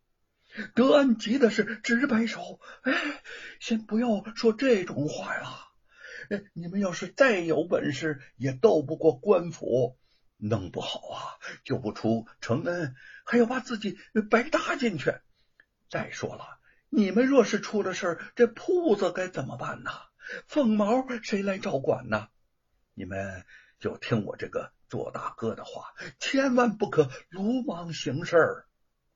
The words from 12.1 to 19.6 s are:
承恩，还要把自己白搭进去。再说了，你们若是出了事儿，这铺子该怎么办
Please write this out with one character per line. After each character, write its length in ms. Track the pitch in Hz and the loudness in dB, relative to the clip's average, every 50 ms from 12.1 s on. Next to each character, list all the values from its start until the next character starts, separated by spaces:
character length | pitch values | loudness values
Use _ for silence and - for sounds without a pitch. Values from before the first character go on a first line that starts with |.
| 113 113 - - - _ | 0 0 -2 -8 -16 _
承 220 | - - 120 160 - | -4 -2 -2 0 0
恩， 300 | 175 175 175 160 131 - - - - - - - | -2 -2 -2 -4 -4 -6 -10 -18 -20 -20 -16 -6
还 140 | - 233 240 | 0 4 4
要 80 | 233 | 4
把 120 | 226 254 254 | 4 2 -4
自 200 | - 240 233 202 | -6 -6 -8 -6
己 180 | - 196 180 - - - - 214 208 214 | -4 -6 -6 -8 -14 -2 -2 -2 2 4
白 140 | 233 233 240 | 2 2 4
搭 320 | - - - - - 339 | 2 0 0 0 -2 -2
进 240 | 277 247 226 180 135 | 0 0 -2 -2 0
去。 120 | - - - - - _ _ _ _ _ _ _ _ _ _ _ _ _ | -2 -2 -2 -2 -10 _ _ _ _ _ _ _ _ _ _ _ _ _
再 220 | - - - - | -8 -6 -6 -8
说 240 | - - - - - | -8 -8 -8 -8 -8
了， 240 | - - - - - _ _ _ _ _ _ | -12 -14 -18 -18 -20 _ _ _ _ _ _
你 200 | - - 202 185 | 2 2 2 4
们 160 | 185 226 262 | 4 4 4
若 180 | 262 277 262 202 | 6 6 6 6
是 160 | - 220 196 | 6 2 -2
出 220 | - - - 208 | -4 -2 -2 -2
了 120 | 190 190 180 | -2 -2 -4
事 140 | - 202 | -2 -2
儿， 240 | 175 165 - - - - | -2 -4 -4 -8 -10 2
这 100 | - 240 | 4 4
铺 500 | 233 - - - - 370 349 339 311 202 | 4 4 -2 -2 0 2 2 4 4 4
子 160 | 202 196 175 | 4 2 0
该 180 | - 185 185 180 | 0 -2 -6 -6
怎 160 | - 160 131 | -6 -6 -8
么 120 | - - | -8 -8
办 240 | - | -8